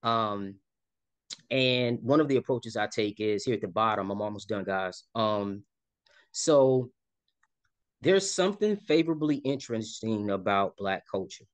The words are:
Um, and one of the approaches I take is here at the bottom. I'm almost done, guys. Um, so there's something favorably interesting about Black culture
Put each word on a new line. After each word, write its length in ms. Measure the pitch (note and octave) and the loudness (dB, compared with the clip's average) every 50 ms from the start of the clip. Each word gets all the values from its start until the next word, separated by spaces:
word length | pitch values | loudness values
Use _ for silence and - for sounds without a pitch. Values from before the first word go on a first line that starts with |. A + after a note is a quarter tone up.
| - | 0
Um, 520 | A#2 A#2 A2+ A2+ G#2+ G#2 G2+ G2+ G2 G2 G2 _ _ _ _ _ _ _ _ _ _ _ _ _ _ - _ _ _ | 0 0 2 0 0 -2 -6 -8 -10 -12 -14 _ _ _ _ _ _ _ _ _ _ _ _ _ _ -18 _ _ _
and 500 | B2 C3 C3 B2+ B2+ B2 B2 A#2+ A#2+ A#2 | 0 2 2 2 2 2 2 0 -2 -2
one 180 | - A#2 C#3 D#3 | 0 2 2 2
of 80 | D#3 C#3+ | 4 4
the 100 | C3+ B2 | 2 0
approaches 380 | - - C3+ A#2+ - A2+ A2+ | 0 0 -4 -4 -4 -6 -4
I 120 | A2+ G#2 G#2 | -4 -4 -2
take 340 | - - G#2+ G#2 G#2 - | -2 -2 -2 -2 -2 -2
is 240 | G#2+ G#2+ G#2 G2+ - | -2 -2 -2 -2 -2
here 100 | C3 A#2 | -2 -2
at 60 | G#2 | -2
the 60 | A2 G2 | -4 -4
bottom. 440 | E2+ G#2+ A2 A2 G#2+ G2+ G2 G2 | -2 0 0 0 0 0 -2 -4
I'm 100 | G2+ G2+ | -4 -4
almost 280 | G#2 G#2 G#2 G2+ - - | -4 -6 -6 -10 -8 -6
done, 160 | A2 G2+ F#2+ | -6 -4 -2
guys. 380 | F#2+ F#2+ F#2+ F#2+ F#2 F2+ - - _ _ | -2 -2 -2 -2 -4 -8 -10 -20 _ _
Um, 480 | A#2 A2+ G#2+ G#2+ G#2 G2+ G2+ G2 G2+ - _ _ _ _ _ _ _ _ _ _ _ _ _ | -2 0 0 0 0 -2 -4 -6 -8 -10 _ _ _ _ _ _ _ _ _ _ _ _ _
so 600 | _ - - - D#3 C#3+ C3+ C3 C3 B2+ B2 - _ _ _ _ _ _ _ _ _ _ _ _ _ _ _ _ _ _ _ _ _ _ | _ -6 2 4 6 6 6 6 4 2 0 -2 _ _ _ _ _ _ _ _ _ _ _ _ _ _ _ _ _ _ _ _ _ _
there's 280 | - D#3 F#3+ G3 F#3+ - | 2 4 4 4 4 0
something 480 | - - F3+ F#3+ G3+ - G#3 G#3+ G#3 G3+ | -2 0 0 0 2 0 0 0 0 -2
favorably 600 | - - D3+ E3 E3 E3 E3 D3+ D3+ D3+ D3 C#3 | 0 2 2 4 4 2 0 0 0 0 0 0
interesting 920 | - C3 C#3+ C3 - - A#2 A2 A2 G#2+ - - - A2+ A2 G#2+ G#2 G#2 | 0 -2 -4 -4 -4 -6 -6 -6 -4 -6 -10 -8 -4 -2 -2 0 0 -2
about 480 | G2 F#2+ F2+ G#2 G2+ G2 G2 F#2 - - | -2 -2 0 0 2 2 2 0 -2 -6
Black 260 | G2+ G2 F#2+ F2+ _ _ | -4 -4 -4 -4 _ _
culture 360 | - G2 F#2 F#2 - - A2 _ | -6 -6 -6 -6 -12 -18 -20 _